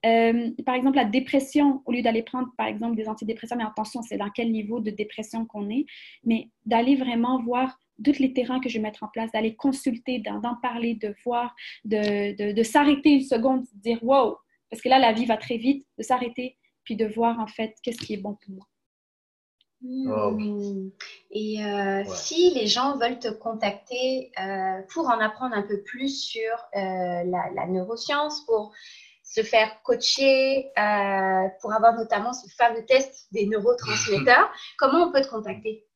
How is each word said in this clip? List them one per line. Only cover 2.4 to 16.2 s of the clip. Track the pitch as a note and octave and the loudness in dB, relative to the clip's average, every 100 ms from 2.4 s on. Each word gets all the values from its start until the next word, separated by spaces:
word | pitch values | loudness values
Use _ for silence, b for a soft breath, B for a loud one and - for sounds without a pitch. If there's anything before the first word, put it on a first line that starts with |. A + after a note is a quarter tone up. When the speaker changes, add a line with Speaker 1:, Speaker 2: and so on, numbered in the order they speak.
| B3 - | -6 -4
Speaker 1:
par | A3 | -6
exemple | G#3 A#3 A3 | -4 -4 -4
des | G#3+ | -6
antidépresseurs, | G#3+ G#3+ A3+ A3+ A#3+ | -6 -6 -8 -6 -6
mais | G#3+ | -6
attention, | G#3+ G#3+ A#3+ | -6 -8 -8
c'est | A3+ G3+ | -8 -6
dans | G3+ | -6
quel | - A3+ | -4 -2
niveau | A3 G#3 A#3 | -2 -4 -6
de | G#3+ | -6
dépression | G#3 G#3 - G#3+ A3+ A3+ | -6 -8 -8 -10 -8 -8
qu'on | G#3 G3+ | -8 -6
est, | A#3 D4+ B B B | -4 -6 B B B
mais | A3+ A3+ - _ A3 | -2 -2 -4 _ -2
d'aller | A3+ A#3+ C#4 | 0 4 2
vraiment | B3+ A#3 A#3+ C4 | 2 0 0 0
voir | A#3 B3 C4 - _ - | -2 -2 -2 -4 _ -2
tous | A3 C#4+ | 0 2
les | C4 | 2
terrains | C4 A#3+ C4 | 0 -2 -2
que | C4 | -2
je | A3+ | -4
vais | |
mettre | G#3+ G#3+ | -4 -6
en | G#3+ | -12
place, | A3+ A3+ | -8 -4
d'aller | A3 A3 A3 | -2 -2 0
consulter, | C#4 C4+ - A3+ - B3+ | 0 0 -2 -4 -4 -6
d'en, | G#3 G#3 | -4 -6
d'en | A3+ A#3+ | -6 -4
parler, | B3 A#3 A#3 A3 | -6 -2 -2 -2
de | G#3+ G#3 - | -6 -6 -4
voir, | A#3+ A#3+ - B B | -2 -4 -8 B B
de, | G#3+ G#3+ G#3 G3+ G3+ G3+ | -4 0 0 0 -2 -4
de, | G#3 | -2
de | G#3 | 0
s'arrêter | A3+ D4+ C#4+ C#4 D#4 | 4 4 4 4 6
une | C#4+ C4 | 4 4
seconde, | A#3 C4 C4 B3+ | 2 2 0 -2
de | G3+ | -8
dire « | A3+ A3+ | -4 -2
Wow », | A3+ C#4 A#3 - _ _ _ | 4 4 4 -2 _ _ _
Parce | A3+ | -6
que | A#3+ | 4
là, | C4 | 6
la | A#3+ | 6
vie | A3 A#3 | 4 0
va | A3 | 0
très | - A#3 | 0 -2
vite, | A#3 C#4 - - | 0 0 -2 -12
de | |
s'arrêter, | A3 B3+ | 0 0